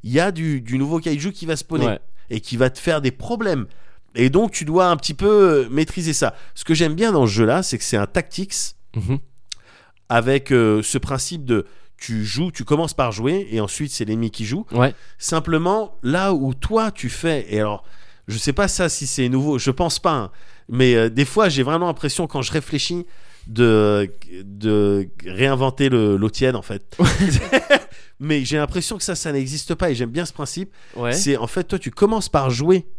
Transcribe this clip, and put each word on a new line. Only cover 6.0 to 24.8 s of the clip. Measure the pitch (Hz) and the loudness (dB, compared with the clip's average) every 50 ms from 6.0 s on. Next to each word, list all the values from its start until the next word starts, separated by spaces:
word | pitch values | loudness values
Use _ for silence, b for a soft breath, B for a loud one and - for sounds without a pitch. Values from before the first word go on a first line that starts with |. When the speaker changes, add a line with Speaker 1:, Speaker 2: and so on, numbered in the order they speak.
| 170 160 151 | -2 -2 0
Speaker 1:
ça. | - 151 117 B B B B B | 2 0 0 B B B B B
Ce | - - | -10 -2
que | - 160 | 0 2
j'aime | 151 170 151 151 | 4 4 2 2
bien | 165 220 226 | 2 2 4
dans | 202 156 127 | 4 4 4
ce | 107 | 4
jeu-là, | 95 107 117 107 127 180 190 | 4 4 4 4 4 2 0
c'est | - - | -2 -4
que | 107 - | -4 -2
c'est | - - | 0 0
un | 107 101 | 0 0
tactics | - - 180 165 - - - 196 - - - - - - - - - - | 0 0 -2 -2 -2 -8 -8 -8 -6 -6 -6 -6 -6 -8 -12 -18 -8 -6
Speaker 2:
Mhm. | 113 90 101 131 147 - - - - - - - b b b b b b b b b _ _ | -4 -2 -2 -2 -4 -4 -10 -16 -20 -16 -16 -16 b b b b b b b b b _ _
Speaker 1:
avec, | 120 117 113 127 135 139 135 - | 0 2 4 4 2 2 2 4
euh, | 135 123 117 110 107 107 | 4 6 6 6 4 2
ce | 107 - - | 2 0 -2
principe | - - - 135 131 - - 175 165 139 | -2 -2 -2 -4 -4 -4 -6 -6 -8 -2
de | 123 117 104 87 b b b b b b - | 0 0 0 0 b b b b b b -16
tu | - - 117 110 107 | -8 -6 -4 -4 -4
joues, | 104 95 127 170 180 | -4 -2 -2 -2 -4
tu | - - 120 | -4 -8 -2
commences | - 147 147 165 151 - | 0 0 0 0 -2 -2
par | - 135 117 | -2 -2 -2
jouer | 104 101 113 139 170 196 196 - | -2 -2 -2 -2 -2 -2 -4 -2
et | 110 113 | -2 -2
ensuite | 104 101 - - 147 139 | -2 -2 -4 -8 -8 -8
c'est | - - 117 | -6 -6 -4
l'ennemi | 104 110 113 117 110 | -4 -2 -2 -2 -4
qui | - - 113 | -4 -6 -6
joue. | 104 123 185 233 - | -4 -4 -6 -6 -2
Speaker 2:
Ouais. | 110 117 127 139 b b b b b | 2 2 2 2 b b b b b
Speaker 1:
Simplement, | b - - 170 160 147 165 165 156 165 175 196 220 214 180 - - - | b -6 -2 -2 -2 0 0 0 0 2 2 0 0 -2 -4 -8 -6 -4
là | 123 143 180 190 196 190 | -2 0 0 0 0 0
où | 147 135 135 127 | 0 0 -2 -4
toi | 131 - - 214 226 220 214 | -4 -4 0 0 2 0 0
tu | - - - 120 | -4 -6 -8 -8
fais, | - - - 165 160 139 104 - | -8 -4 -2 -2 -2 -2 -4 -2
et | 104 104 | -2 -2
alors, | 107 104 104 101 b b b b b b b b b | 0 -2 -2 -6 b b b b b b b b b
je | - 107 | -8 -6
sais | 117 - 151 131 | -2 -2 -2 2
pas | - 202 | 2 0
ça | 185 - - 180 160 | 0 2 0 0 -2
si | - - 143 | -2 -4 -6
c'est | 131 - - 127 123 | -4 -2 0 0 2
nouveau, | 127 131 139 151 147 123 | 2 2 2 2 0 0
je | - 139 | 0 0
pense | 127 - 175 160 - - | 0 2 0 0 -2 0
pas, | - 180 160 | 0 0 0
hein, | 135 104 92 b b b b b b b - | 0 -2 -6 b b b b b b b -6
mais, | 117 123 131 127 120 | 2 4 4 6 6
euh, | 113 113 113 | 6 4 2
des | 113 127 143 | 2 0 0
fois | - - 214 220 185 | 2 2 2 2 4
j'ai | 147 135 131 | 4 2 0
vraiment | 135 156 165 175 | 2 2 0 0
l'impression | 175 151 - - 143 - - 170 | 0 -2 -2 -4 -4 -2 -2 -4
quand | 147 - 143 | -4 -4 -4
je | 123 - | -4 -2
réfléchis | - 156 - - - 143 - - 170 175 175 b b b b b b b b | -4 -4 -4 -2 -4 -4 -2 -4 -4 -6 -6 b b b b b b b b
de, | - 110 113 123 117 110 107 107 104 104 104 101 95 - - - - 82 92 98 | -8 2 4 6 6 6 6 6 4 4 2 0 -2 -4 -8 -8 -8 -10 -12 -14
de | 98 101 101 104 110 107 104 | -14 -12 -4 0 2 4 4